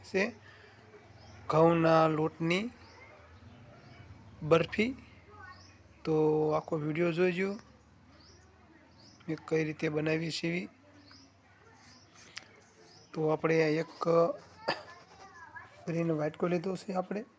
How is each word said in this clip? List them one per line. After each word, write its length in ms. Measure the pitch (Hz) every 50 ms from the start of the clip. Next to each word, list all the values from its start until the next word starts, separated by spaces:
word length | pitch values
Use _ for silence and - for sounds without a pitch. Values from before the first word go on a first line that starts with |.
| -
છે 180 | - - 185 196 240 233 - - - - - - - - - - - - - - - - - - - - - - -
ઘઉંના 540 | - 156 165 170 170 165 165 160 165 160 160
લોટની 560 | 160 156 151 156 160 156 - 165 165 175 190 214 247 - - - - - - - - - - - - - - - - - - - - - - - - - - - - - - - - - -
બરફી. 540 | 160 151 160 165 165 - - - 214 254 277 - - - - - - - 415 - - - - - - - - - - - - - -
તો 80 | - 156 156 156 151 151 156 156 151
આખો 220 | 151 156 - - 170
વીડિયો 340 | 156 147 156 151 160 175 175
જોઈજો, 380 | 165 165 185 185 175 175 190 196 202 226 - - - - _ - - - - - - - - - - - - - - - - - - - - - - - - - - -
મેં 180 | - 175 160 147
કઈ 220 | - - 160 160 156
રીતે 240 | 151 156 - 160
બનાવી 440 | 160 151 151 151 156 156 160 165 160
છે 140 | 147 - -
એવી. 220 | 170 170 180 196 - - - - - - - - - - - - - _ _ _ - - - - 440 440 - - - - - - _ _ - - - - - - - - - - - _ - - - - - -
તો 120 | _ - 165 156
આપણે 300 | 156 156 156 - 160 160 160 160 156 151
એક 180 | 160 160 - - - - 170 165 165 170 170 - - - - - - - - - - - - - - - - - - - - - - - - - - - - - -
ગ્રીન 300 | - - 160 165 170 165 160
વાટકો 320 | 151 151 156 156 - 196
લીધો 280 | 175 175 175 160 190 185
છે 160 | 175 - - 190
આપણે. 280 | 185 180 - 190 208 226 - _